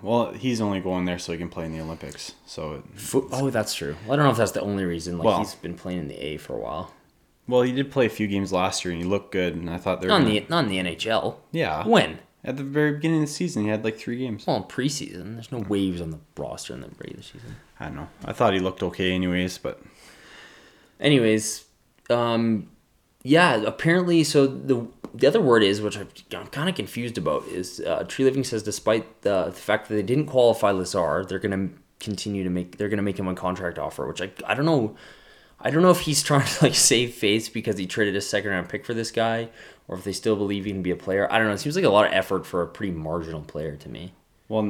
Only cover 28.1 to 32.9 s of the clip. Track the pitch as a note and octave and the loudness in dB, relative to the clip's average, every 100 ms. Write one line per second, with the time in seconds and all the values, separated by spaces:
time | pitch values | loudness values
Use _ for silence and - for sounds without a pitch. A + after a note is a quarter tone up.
28.1 | - C3+ C3+ B2 A2 G#2+ - G#2+ A2+ - | 2 2 2 -2 -4 -4 -2 0 0 -2
29.1 | - G2+ F#2+ F2 - - G#2+ - G#2+ G2 | -4 0 2 0 -2 0 -2 0 -2 0
30.1 | C3 D3 C3 A#2+ A2+ G#2 F#2+ F2+ G2 D#2+ | 0 2 6 6 6 2 2 0 0 0
31.1 | E2 F#2+ F#2 G#2 F#2+ F#2+ - _ - G#2+ | 0 -2 -2 -2 0 -2 -6 _ -12 -8
32.1 | F#2+ G#2+ G2+ F2+ F2+ F2 - G#2 | -6 -4 -4 -2 -2 -4 -4 -2